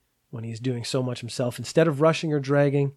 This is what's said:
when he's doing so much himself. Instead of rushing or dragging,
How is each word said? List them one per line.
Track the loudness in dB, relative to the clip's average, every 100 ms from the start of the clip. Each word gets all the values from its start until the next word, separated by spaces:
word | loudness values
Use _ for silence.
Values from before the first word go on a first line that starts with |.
| _ _ -14
when | -10
he's | -10 -6
doing | -4 -4
so | -2 -2
much | -2 -6
himself. | -8 -4 -4 -4
Instead | -2 2 2
of | 4
rushing | 2 2 0
or | -2
dragging, | 2 4 4 2 0